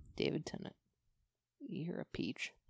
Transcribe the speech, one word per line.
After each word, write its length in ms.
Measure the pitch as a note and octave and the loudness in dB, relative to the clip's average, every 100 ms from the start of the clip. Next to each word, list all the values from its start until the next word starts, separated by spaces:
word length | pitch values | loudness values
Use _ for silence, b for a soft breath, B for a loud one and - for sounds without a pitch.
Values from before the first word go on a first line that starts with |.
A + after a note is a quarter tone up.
| - - | -10 2
David 300 | C2 - - | 4 4 0
Tennant, 300 | - - - _ _ _ _ _ _ _ - C#4+ | -4 -6 -10 _ _ _ _ _ _ _ -12 -6
you're 320 | C3 E3 - | -2 -2 -2
a 60 | - | -2
peach." 460 | - - - - - - | 0 0 0 -4 -6 -14